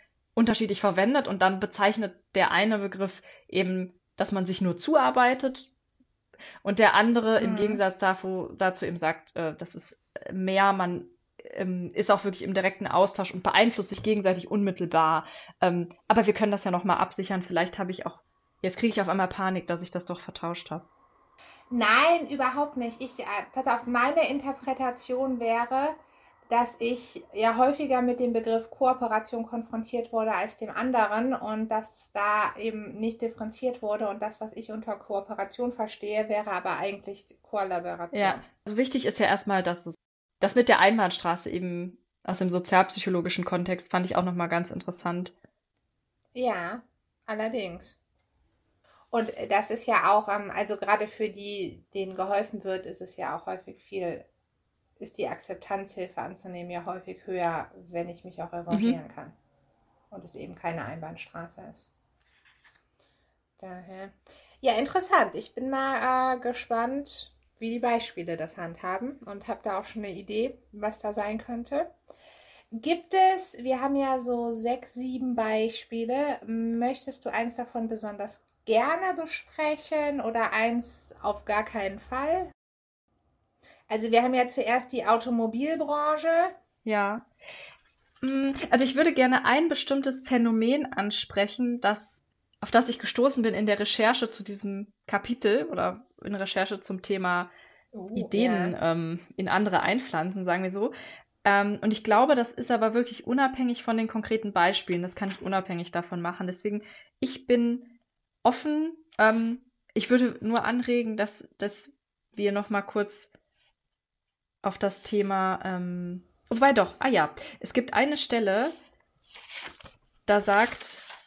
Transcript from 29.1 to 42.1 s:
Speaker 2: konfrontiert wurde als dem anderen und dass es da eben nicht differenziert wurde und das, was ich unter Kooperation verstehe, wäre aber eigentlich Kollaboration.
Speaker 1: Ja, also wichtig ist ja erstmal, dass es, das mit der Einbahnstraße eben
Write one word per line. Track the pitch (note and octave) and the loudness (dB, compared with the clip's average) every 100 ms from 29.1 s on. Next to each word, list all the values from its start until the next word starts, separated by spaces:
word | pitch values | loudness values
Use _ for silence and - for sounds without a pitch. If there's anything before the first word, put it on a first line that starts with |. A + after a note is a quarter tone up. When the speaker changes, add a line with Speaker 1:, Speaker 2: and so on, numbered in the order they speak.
| A3 A3 A#3 A3+ | 0 -2 -6 -6
Speaker 2:
konfrontiert | A#3 A3+ A3+ A3+ A#3+ A#3 | -8 -6 -8 -4 -6 -2
wurde | A3+ A3 | -2 0
als | G3 G#3+ - | 0 -4 -6
dem | G#3+ | -8
anderen | - B3 B3 G#3 G#3+ B3 | -4 0 2 2 2 0
und | C4 G#3+ G#3+ A3 | -2 -4 -4 -2
dass | A3 G#3+ - | -2 -4 -14
es | - | -10
da | G#3 G#3 G#3 G3+ - | -2 0 2 0 -2
eben | A3 A3 G#3 F3+ | -6 -6 -10 -6
nicht | A3+ A3+ | -4 -2
differenziert | A3+ - A3 - - B3 | -6 -6 -10 -4 -4 -4
wurde | G#3 G#3 G#3+ | -4 -2 -2
und | G3+ | -4
das, | G#3 G#3+ | -6 -8
was | A3 | -12
ich | G#3+ A3 | -12 -12
unter | G#3+ A3 G3+ | -10 -8 -8
Kooperation | - G3 G3 G#3 G3 - B3 | -6 -6 -4 -6 -8 -4 -6
verstehe, | A#3+ A3 - G#3 G#3+ G#3+ | -4 -6 -6 -4 -2 0
wäre | G#3 G#3+ | -2 -2
aber | F#3 F#3 D#3 | -4 -2 -2
eigentlich | F#3+ G3 - G3+ _ _ | -4 -6 -10 -16 _ _
Kollaboration. | _ G#3 F#3+ F3+ F3 F3 E3+ G#3 | _ -4 -2 -2 -4 -6 -6 0
Speaker 1:
Ja, | G3 - - _ - | 0 0 -6 _ -4
also | G#3+ | 0
wichtig | C4 C4 - | 0 0 0
ist | - | 2
ja | G#3 | 4
erstmal, | G3 - F#3+ | 4 2 0
dass | F3+ F3 - | 0 -2 -8
es, | - _ _ _ _ | -16 _ _ _ _
das | G3 | 2
mit | B3 A#3+ | 4 6
der | G3+ | 8
Einbahnstraße | F#3+ A3+ F#3 - F3 F3 - | 8 6 2 0 -2 -2 -4
eben | F3+ F3+ F3 F3+ - _ | -4 -4 -4 -6 -10 _